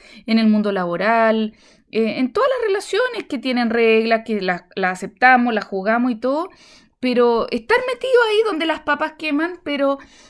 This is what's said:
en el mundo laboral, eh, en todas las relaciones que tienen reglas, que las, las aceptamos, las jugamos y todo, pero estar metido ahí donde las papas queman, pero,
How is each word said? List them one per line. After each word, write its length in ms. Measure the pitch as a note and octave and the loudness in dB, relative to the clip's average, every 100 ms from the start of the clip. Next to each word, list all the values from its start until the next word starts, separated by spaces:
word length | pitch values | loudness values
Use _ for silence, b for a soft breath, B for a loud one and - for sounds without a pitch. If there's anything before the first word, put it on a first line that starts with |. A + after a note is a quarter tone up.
| B A3+ | B -14
en 140 | - A3+ | -2 2
el 80 | A3 | 4
mundo 260 | G#3+ G#3 | 2 2
laboral, 840 | G3 F3 E3+ G3+ A#3 A3 A3 G#3+ b b b _ | -2 -2 -2 0 2 2 2 -2 b b b _
eh, 280 | G#3+ A3 - | -2 -2 -2
en 140 | B3+ | -2
todas 160 | - B4+ | 0 0
las 200 | B4+ A4 | 0 -2
relaciones 560 | G4 - G4 B4+ A4+ - | -2 -2 -2 -2 -4 -8
que 100 | C#4 | -6
tienen 300 | B3 B3 A#3 | -4 -2 0
reglas, 540 | A#3 A3+ A3 A3+ A3+ | 2 2 2 2 -2
que 160 | A3+ G#3+ | -2 -4
las, 220 | F#3 F3+ - | -2 -4 -8
las 180 | - F#3 | -4 -4
aceptamos, 600 | F#3 G3 - B3+ B3+ A#3+ | -4 -10 2 4 4 2
las 140 | G#3+ - | -2 -4
jugamos 460 | F#3+ F#3+ A#3 B3+ | -4 -2 0 -2
y 40 | A3 | -2
todo, 320 | B3 C#4+ F#4 B B B B _ | -2 -4 -6 B B B B _
pero 480 | B3+ A#3+ A#3+ A#3 - | -2 2 2 2 -2
estar 280 | A#3+ - A#4+ B4+ | -4 0 0 0
metido 360 | B4 B4+ B4 A4+ | -6 2 2 4
ahí 120 | G#4+ A4 | 2 0
donde 180 | E4 | 0
las 160 | D#4+ D#4 | -2 -2
papas 340 | D4+ D4+ D#4 D#4 | -2 -2 -4 -6
queman, 420 | D#4 D4 E4 F4+ | -4 -2 -2 -6
pero, 340 | - C#4+ C#4 C#4 B B | -6 -2 0 -2 B B